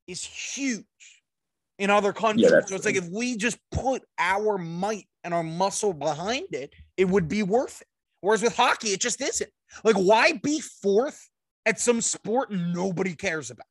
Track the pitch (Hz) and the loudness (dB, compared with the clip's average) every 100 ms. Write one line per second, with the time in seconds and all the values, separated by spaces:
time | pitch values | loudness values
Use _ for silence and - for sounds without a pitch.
0 | - 180 - - - - 277 208 - _ | -14 -12 -12 -12 -10 -6 -4 -4 -8 _
1 | - _ _ _ _ _ _ - 196 208 | -20 _ _ _ _ _ _ -2 2 4
2 | 202 - 220 214 - - - 190 208 196 | 4 0 0 6 6 6 4 -2 -2 -2
3 | 175 196 247 240 226 - _ - 247 247 | -4 -6 -6 -2 -4 -4 _ -4 -2 -4
4 | - - 170 196 214 202 165 170 196 214 | -6 -4 -2 0 0 -2 -4 -4 -4 -4
5 | - _ 175 170 160 170 196 - 208 156 | -10 _ -4 -4 -2 -2 -2 0 -2 -2
6 | 156 147 185 262 392 143 143 - - - | -4 -4 -4 -4 -4 -10 -10 -16 -8 -2
7 | 185 196 160 208 196 226 349 - - _ | 2 2 2 -2 0 0 0 -8 -20 _
8 | _ _ 185 214 226 - 247 - 220 190 | _ _ 0 2 2 2 2 2 -2 -2
9 | 247 - 285 - - _ _ - 214 196 | -4 -4 -4 -4 -6 _ _ -2 2 4
10 | 185 220 302 269 277 302 - - 202 202 | 6 6 4 2 -2 -4 -6 -6 0 2
11 | 285 - - _ _ _ - - - 233 | 2 -4 -20 _ _ _ -2 0 0 0
12 | - - 190 233 262 196 170 175 190 175 | 0 -4 -4 -2 -2 -4 -2 -2 -2 -2
13 | 190 156 196 160 117 107 - | -4 -4 -6 -6 -8 -14 -20